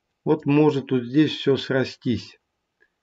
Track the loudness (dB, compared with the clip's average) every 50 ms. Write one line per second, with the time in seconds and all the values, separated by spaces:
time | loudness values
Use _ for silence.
0 | _ _ _ _ _ -2 -2 -2 0 0 2 4 4 4 2 0 -2 -2 -4 -4
1 | -4 0 2 2 2 2 0 -2 0 0 0 0 0 -2 -2 -2 -2 -2 -6 -8
2 | _ -4 -4 -4 -6 -10 -18 _ _ _ _ _ _ _ _ _ _ _ _ _